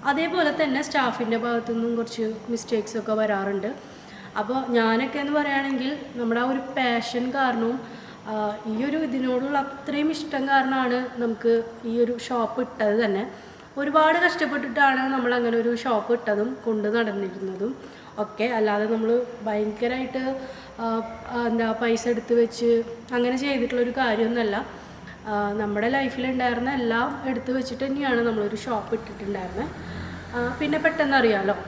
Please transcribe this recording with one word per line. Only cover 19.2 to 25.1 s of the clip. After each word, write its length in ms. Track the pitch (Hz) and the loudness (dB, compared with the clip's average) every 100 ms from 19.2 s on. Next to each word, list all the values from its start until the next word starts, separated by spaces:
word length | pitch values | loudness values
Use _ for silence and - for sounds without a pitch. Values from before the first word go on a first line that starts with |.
| 247 - | 0 -6
ഭയങ്കരമായിട്ട്, 1000 | 214 208 214 208 240 254 262 262 262 262 262 - - - | -4 -2 -2 -2 -2 0 -2 -4 -4 -4 -8 -12 -14 -6
ആ, 200 | 233 226 220 - - | -2 -2 -4 -10 -6
ആ, 180 | 240 233 | -2 0
എന്താ, 260 | 226 226 | 2 0
പൈസ 360 | 220 233 226 240 | 0 2 2 2
എടുത്ത് 260 | 240 233 | 0 2
വെച്ച് 480 | 233 233 - 233 233 226 - - | 4 4 2 4 4 2 -8 -4
അങ്ങനെ 220 | 247 247 254 | 0 2 2
ചെയ്തിട്ടുള്ളൊരു 540 | 285 269 240 247 240 | 0 0 0 2 0
കാര്യമൊന്നുമല്ല. 760 | 247 254 214 226 240 220 202 269 - - - - | 2 2 2 2 2 0 0 -4 -12 -16 -16 -16